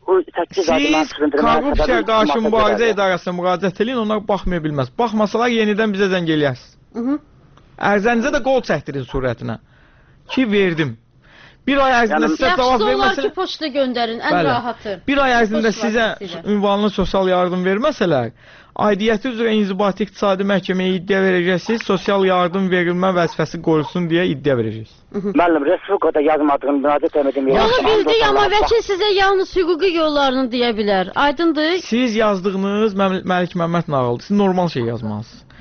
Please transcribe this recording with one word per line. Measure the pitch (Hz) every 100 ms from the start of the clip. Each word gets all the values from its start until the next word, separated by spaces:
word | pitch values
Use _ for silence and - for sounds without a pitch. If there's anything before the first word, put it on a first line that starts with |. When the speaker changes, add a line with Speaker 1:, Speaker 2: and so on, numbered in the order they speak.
| -
Speaker 1:
o | 370 - -
səkkiz | 339 370 -
aydır | 170 294 311
mən |
Speaker 2:
Siz | 294
Speaker 1:
sıxıntı, | - 294 277
mən | 233 233
Speaker 2:
Korrupsiya | 285 285 254
Speaker 1:
səbəbi | 233 214
Speaker 2:
qarşı | 220 214
Speaker 1:
maddə | 233 220
Speaker 2:
mübarizə | 220 208 208
Speaker 1:
görədir. | 226 202
Speaker 2:
idarəsinə | 196 175 - 180
müraciət | 180 180 190 -
eləyin, | 220 254
onlar | 214 214 208
baxmaya | 196 - 175
bilməz. | 156 147 127 -
Baxmasalar | 233 214 208 226 247
yenidən | 233 214 208 220
bizə | 196 202
zəng | 185 165
eləyərsiniz. | 156 143 127 - - _
Speaker 3:
Hı | 220
hı. | 240 294 - - - - - -
Speaker 2:
Ərizənizə | - 202 208 233 262
də | 294
qol | 247 262
çəkdirin | - 165 - 139 127
surətinə | 139 127 117 123 113 _ _ _ _ _ - -
ki, | - 254
verdim. | 202 190 160 147 113 _ _ - - - - -
Bir | 277
ay | 269
ərzində | 240 233 - -
Speaker 1:
Yəni | 311
Speaker 2:
sizə |
Speaker 3:
Yaxşısı | 269 359
Speaker 2:
cavab | 247 254
Speaker 3:
olar | 415
Speaker 2:
verməsin. | 392 381 370
Speaker 3:
ki, | 392
poçta | - 370 - 311
göndərin, | 269 262 240 233 233
ən | 294
Speaker 2:
Bəli. | -
Speaker 3:
rahatı. | 285 240 240 226 220 185 -
Speaker 2:
Bir | 277
ay | 262
ərzində | 240 220 226 220
Speaker 3:
Poçt | 202
Speaker 2:
sizə | 226 220 220
Speaker 3:
vasitəsilə. | - 196 170 180
Speaker 2:
ünvanlı | 208 202 202 208
sosial | 202 180 196 190
yardım | 180 180 180
verməsələr, | 180 196 294 - 185 139 117 - - - - -
aidiyyəti | 214 202 220 214 262
üzrə | 226 233
inzibati | 214 196 196 202 190
iqtisadi | 214 - 202 190
məhkəməyə | 196 196 185 185 185 185
iddia | 180 196
verəcəksiniz, | 190 180 175 180 - 226
sosial | - 190 - 202 190
yardım | 185 180 185 190
verilmə | 180 175 175 190 175
vəzifəsi | 165 - 156 170
qorusun | 165 156 139 180 170
deyə | 165 185
iddia | 143 143
verəcəksiniz. | 127 110 107 110 - -
Speaker 3:
Hı | 202
hı. | 196 190
Speaker 1:
Müəllim, | 175 160 139
Respublikada | 180 - 196 160 156
yazmadığım, | 147 156 151 139 135 143
müraciət | 143 147 160 151
etmədiyim | 139 139 135
Speaker 3:
Onu | 135
Speaker 1:
yazmadığım | 453 494 - 440
Speaker 3:
bildik, | - 453 427
amma | 403
Speaker 1:
dokumenta | 403 415
Speaker 3:
vəkil | - 453 -
sizə | 381 427
yalnız | 392 392 392 381 359
hüquqi | 330 330 381 330
yollarını | 311 285 277 262 262
deyə | 240 240 214
bilər. | 208 196 185
Aydındır? | - 285 285 339 294 311 359
Speaker 2:
Siz | - 226 254 214
yazdığınız | 214 196 190 190 196 208 220
Məm-, | 190 196 185
Məlik | 180 180 180 180
Məmməd | 165 170 165
nağıldır. | 139 123 120
Siz | - 202
normal | 196 185 175
şey | 143
yazmalısınız. | 117 117 110 104 117 - - -